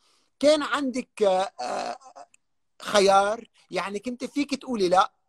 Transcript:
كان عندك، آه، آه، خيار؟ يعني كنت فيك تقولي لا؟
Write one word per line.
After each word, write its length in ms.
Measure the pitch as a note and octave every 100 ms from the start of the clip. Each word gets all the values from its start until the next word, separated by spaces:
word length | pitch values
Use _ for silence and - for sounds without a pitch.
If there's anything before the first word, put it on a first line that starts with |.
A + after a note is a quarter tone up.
| _ _ _ _
كان 220 | C#4 D4+
عندك، 600 | B3+ C4 C4+ B3 - -
آه، 280 | G3+ F#3 F#3+ -
آه، 340 | - - A#2+ - - - - _ _ _ _ _
خيار؟ 640 | - G#3 G3 G3 G3+ A#3 - _ _
يعني 280 | F3 F#3 G3+
كنت 240 | B3 B3
فيك 320 | B3+ C#4+ C#4 C4
تقولي 340 | C4 A#3 F3+
لا؟ 220 | F3+ G#3 _